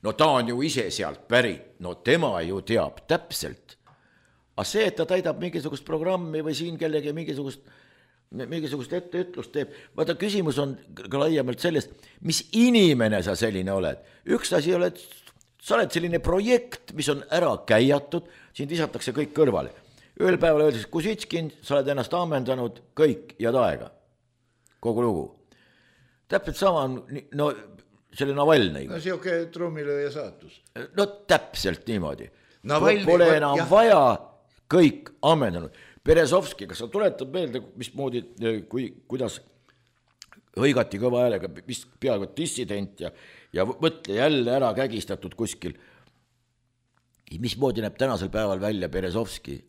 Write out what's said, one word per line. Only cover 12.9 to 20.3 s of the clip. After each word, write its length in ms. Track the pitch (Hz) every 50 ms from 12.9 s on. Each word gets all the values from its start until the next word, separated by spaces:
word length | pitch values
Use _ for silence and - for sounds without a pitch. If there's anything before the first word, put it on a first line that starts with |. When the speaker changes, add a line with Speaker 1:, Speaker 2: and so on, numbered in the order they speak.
| 147 123 113 110 107 98 87
Speaker 1:
sa 120 | 98 95
selline 380 | - 117 113 98 92 92 95 98
oled. 240 | 95 90 78 65 - - _ _ _ _ -
Üks 220 | - 233 - - 180
asi 180 | 170 143 165 185
oled, 240 | 175 175 180 170 - - - - - _ - _ _ _ _ _ _
sa 160 | - - 220
oled 160 | 226 233 226
selline 300 | - 175 165 175 170 165 -
projekt, 720 | - 170 190 202 233 247 240 240 - - - _ - -
mis 140 | 151 143 151
on 120 | 143 143 - - 151
ära 160 | 170 175 151 110 92 -
käiatud, 640 | - 113 107 123 135 143 143 143 - - 170 165 - - - - _ _
sind 160 | - 143 139
visatakse 400 | 165 170 156 147 - 113 - - 113
kõik 200 | 139 147 143 -
kõrvale. 380 | - 156 135 104 82 67 - - - _ _ _ _ _ _ _ - -
Ühel 160 | 185